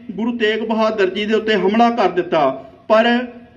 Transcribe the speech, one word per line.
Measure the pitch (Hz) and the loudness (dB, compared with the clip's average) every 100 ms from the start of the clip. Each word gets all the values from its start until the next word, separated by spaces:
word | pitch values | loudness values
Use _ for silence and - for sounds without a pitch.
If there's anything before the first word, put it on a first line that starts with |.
| - | -12
ਗੁਰੂ | 190 240 233 | -6 -4 -2
ਤੇਗ | 214 220 | -2 -2
ਬਹਾਦਰ | 226 220 220 - 180 | -2 0 0 0 -2
ਜੀ | 196 | -2
ਦੇ | 208 | -2
ਉੱਤੇ | 214 214 | 0 0
ਹਮਲਾ | 214 185 220 233 | 0 2 4 2
ਕਰ | 240 185 | 2 0
ਦਿੱਤਾ, | 175 170 160 135 131 - - - | 0 -2 0 0 -2 -12 -8 0
ਪਰ | 220 233 240 247 - - | 2 4 0 -4 -14 -20